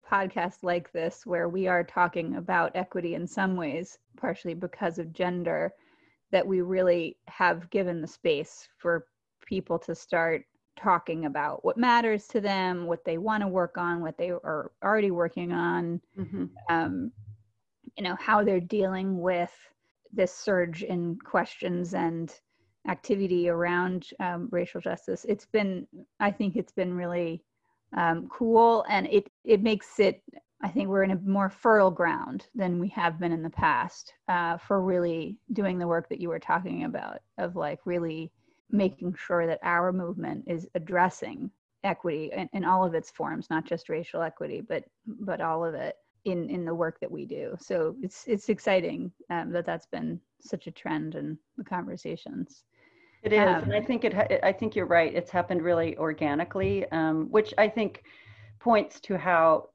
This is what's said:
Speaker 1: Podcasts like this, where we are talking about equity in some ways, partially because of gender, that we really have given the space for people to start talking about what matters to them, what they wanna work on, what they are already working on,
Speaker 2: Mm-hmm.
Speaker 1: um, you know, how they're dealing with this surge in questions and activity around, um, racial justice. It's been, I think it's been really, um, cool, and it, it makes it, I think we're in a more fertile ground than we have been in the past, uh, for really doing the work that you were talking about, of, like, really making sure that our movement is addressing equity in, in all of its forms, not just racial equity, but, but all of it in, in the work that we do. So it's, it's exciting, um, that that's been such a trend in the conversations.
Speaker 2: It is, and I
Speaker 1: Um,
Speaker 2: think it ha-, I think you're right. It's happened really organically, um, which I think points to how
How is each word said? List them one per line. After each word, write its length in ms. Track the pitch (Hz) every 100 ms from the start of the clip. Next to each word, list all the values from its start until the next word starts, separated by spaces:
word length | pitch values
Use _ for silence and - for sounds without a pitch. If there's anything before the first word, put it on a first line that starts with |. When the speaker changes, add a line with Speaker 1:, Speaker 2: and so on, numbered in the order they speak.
| -
Speaker 1:
Podcasts 520 | 202 190 185 175 -
like 280 | 180 175 175
this, 340 | 170 165 - -
where 220 | 175 175
we 180 | 180 185
are 160 | 180
talking 520 | 170 - 175 175 165 185
about 360 | 180 180 165
equity 400 | 185 185 185 170
in 120 | 165 175
some 300 | - 190 185
ways, 420 | 156 143 185 - _ -
partially 380 | 254 214 180
because 440 | 170 180 - 185 170
of 140 | 160
gender, 600 | 165 180 175 170 160 165 - _ _ _ _ _
that 160 | 190 196
we 140 | 190
really 560 | 180 185 185 175 165 - -
have 420 | - 180 170 170
given 300 | 202 180 170
the 60 | 147
space 600 | - 151 143 160 - - _
for 280 | 175 165 165 _ _ _
people 340 | - 190 - 165
to 140 | -
start 500 | 165 - 170 165 156 - _ _ -
talking 500 | 208 175 - 165 156
about 380 | 147 147 139
what 120 | - 226
matters 500 | 247 240 226 214 -
to 120 | 233
them, 460 | 202 190 185 180 170
what 180 | 165
they 140 | - 165
wanna 300 | 214 214 202
work 280 | 185 175 180
on, 240 | 175 170
what 160 | 160 -
they 140 | 175
are 400 | 175 - 156 - _
already 280 | 196 214 202
working 420 | 175 170 - 175
on, 480 | 175 170 175 170 170 _ 190
Speaker 2:
Mm-hmm. 260 | 185 190 180 - -
Speaker 1:
um, 420 | 165 170 92 226 - - - _ _ _ _ - -
you 60 |
know, 120 | 190 185
how 220 | - 214
they're 160 | 208 190
dealing 600 | 175 214 190 190 190 185
with 320 | 180 175 175 - - _ _ _ _
this 220 | 202 185
surge 480 | - - 190 175 165
in 340 | 208 175 170 170
questions 680 | - 185 170 - 185 175 175
and 460 | 185 170 165 165 - _ _ _ _ -
activity 600 | 180 - 196 196 175 175
around, 600 | 170 175 175 180 185 - -
um, 280 | 185 175 175
racial 300 | 175 180 185
justice. 460 | - 180 - 185 -
It's 180 | 202 -
been, 400 | 214 202 180 - 175 - _
I 100 | 208
think 260 | 202 202 190
it's 160 | 180
been 220 | - 180
really, 480 | 180 175 175 170 165 _ _ _ _ _ -
um, 320 | 170 165 180
cool, 560 | - 233 226 233 226 -
and 180 | 202 185
it, 220 | 202 196 _
it 180 | - 208
makes 360 | 220 214 - -
it, 240 | 190 - - - _ _
I 60 | 202
think 200 | 165 196
we're 160 | 196
in 60 | 190
a 40 | 190
more 280 | 196 196 190
fertile 400 | - 240 214 190
ground 560 | 175 170 151 - 196 -
than 240 | 240 185 175
we 100 | 185
have 300 | 220 170 165
been 140 | 170
in 100 | 165
the 80 | 165
past, 640 | - 160 127 - - - _ -
uh, 280 | 180 170 170
for 220 | - 202
really 540 | 185 180 175 165 160 208 _
doing 260 | 220 202 180
the 80 | 170
work 220 | 165 170
that 120 | -
you 80 | 170
were 100 | 160
talking 460 | - 170 180 -
about, 340 | - - - - _ -
of, 180 | 175 175
like, 240 | 151 -
really 460 | - 175 165 160 160 _ _ _ _
making 440 | 208 190 - 175 -
sure 300 | - 175 165
that 140 | 160
our 300 | 175 175 180
movement 520 | 185 175 - 143 151 -
is 220 | 170 175
addressing 760 | 175 165 180 180 - - - 196 _ _ _
equity 460 | 196 170 175 156 156
in, 140 | - 180
in 120 | 196
all 200 | 185 185
of 100 | 185
its 160 | 165 -
forms, 380 | - 147 160 -
not 160 | 160
just 240 | 160 165 -
racial 320 | 160 170 165
equity, 380 | 165 - 156 -
but, 240 | - 160 - _ 220
but 340 | - 196 170
all 240 | 165 160
of 100 | 170
it 220 | 151 - - _ _ -
in, 240 | 180 160
in 140 | 180 170
the 80 |
work 260 | 170 165 -
that 100 | -
we 140 | 160
do. 320 | 143 - 143 175
So 380 | - 180 160 226
it's, 220 | 190 - -
it's 240 | 208 -
exciting, 600 | 214 - 190 170 165 180 _ -
um, 220 | 175 170
that 120 | 170
that's 220 | 170 170 _
been 340 | - 160 170 _ _
such 260 | - 180 -
a 40 |
trend 440 | 160 - 156 156
in 240 | 160 143 156 _ -
the 80 |
conversations. 1000 | - 185 175 - 165 165 - 180 170 - _ _ _ _ _ _
Speaker 2:
It 100 | 214
is, 300 | 214 196 175
and 100 | 190
I 60 | 208
Speaker 1:
Um, 60 | 214
Speaker 2:
think 180 | 240
it 100 | 226
ha-, 240 | 190 - -
I 100 | 190
think 240 | 196 220 214
you're 100 | 180
right. 260 | 170 165
It's 160 | - 170
happened 320 | 185 175 180
really 340 | 165 170 165 -
organically, 920 | 160 156 151 143 175 196 190 196 190
um, 360 | 160 160 156 156
which 220 | 214 214 -
I 100 | 214
think 360 | 220 208 - - - - - - -
points 400 | 240 220 208 -
to 180 | - 185
how 520 | 180 170 160 156 -